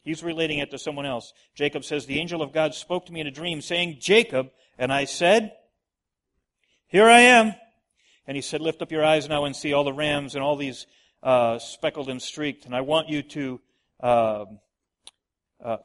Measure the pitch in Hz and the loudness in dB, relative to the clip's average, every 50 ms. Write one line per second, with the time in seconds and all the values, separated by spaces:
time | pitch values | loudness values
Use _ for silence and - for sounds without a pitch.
0 | _ 156 160 156 202 175 165 160 165 156 156 143 143 139 - 131 - 156 147 143 | _ -10 -8 -8 -6 -6 -4 -2 -2 -2 -2 -4 -6 -6 -8 -10 -8 -8 -8 -6
1 | 139 143 127 117 - - - _ _ _ _ - 147 147 - 151 131 - 151 147 | -6 -6 -6 -8 -8 -12 -20 _ _ _ _ -4 -2 -2 -2 -4 -6 -6 -6 -6
2 | 120 - 135 147 165 170 175 165 156 135 135 156 156 151 139 - - - 175 180 | -6 -6 -6 -6 -6 -6 -6 -6 -6 -4 -2 -2 -2 -2 -2 -8 -8 -6 -6 -6
3 | 180 - 170 165 156 147 135 143 165 175 170 151 - - 175 170 175 175 156 127 | -6 -8 -12 -10 -10 -10 -10 -10 -8 -8 -8 -8 -8 -6 -4 -4 -4 -4 -6 -6
4 | - - 196 220 233 - - 131 131 131 _ _ _ _ _ - 127 127 135 139 | 0 4 4 4 4 4 0 -4 -4 -4 _ _ _ _ _ -4 -2 -2 0 -2
5 | 139 135 - - 170 170 202 226 214 208 - - _ _ _ _ _ _ _ _ | -2 -4 -2 0 4 4 4 4 2 0 -8 -18 _ _ _ _ _ _ _ _
6 | _ _ _ _ _ _ _ _ _ _ _ _ _ _ _ _ _ _ - 185 | _ _ _ _ _ _ _ _ _ _ _ _ _ _ _ _ _ _ 4 6
7 | 214 226 233 240 240 247 254 233 220 220 208 - - _ _ _ _ _ _ _ | 8 10 10 10 10 10 8 8 6 4 0 -8 -14 _ _ _ _ _ _ _
8 | _ _ _ _ _ - 135 139 127 - - 147 156 165 156 - 170 131 160 160 | _ _ _ _ _ -10 -10 -10 -8 -8 -8 -6 -4 -4 -6 -6 -8 -6 -2 0
9 | 151 156 160 156 139 143 156 147 147 143 131 - - 151 143 143 143 139 135 139 | 2 4 4 2 2 -2 -4 -4 -4 -4 -6 -6 -4 -2 0 0 0 0 -2 -2
10 | 151 151 147 143 143 135 127 143 135 143 147 139 143 135 120 - - - _ _ | -2 -2 -2 -2 -4 -6 -6 -4 -2 -2 -2 -2 -4 -8 -8 -12 -16 -20 _ _
11 | _ _ _ _ - 131 131 123 120 117 117 117 - - - - - 151 - 156 | _ _ _ _ 0 2 4 4 4 2 0 -2 -6 -12 -10 -6 -6 -6 -4 -6
12 | 139 135 131 127 - - - 156 151 147 131 - - 123 123 127 135 135 151 160 | -8 -8 -10 -10 -10 -12 -10 -8 -8 -8 -8 -10 -10 -8 -6 -6 -2 0 0 0
13 | 156 151 151 147 139 - - 151 143 131 127 120 _ _ _ _ _ _ _ _ | 0 -2 -4 -6 -6 -8 -8 -8 -8 -8 -10 -12 _ _ _ _ _ _ _ _
14 | - 123 120 117 113 110 107 104 104 101 110 101 _ _ _ _ _ _ _ _ | 0 2 2 4 2 2 -2 -4 -8 -12 -18 -20 _ _ _ _ _ _ _ _
15 | _ - - _ _ _ _ _ _ _ _ _ - 117 113 104 | _ -20 -20 _ _ _ _ _ _ _ _ _ -8 -8 -8 -8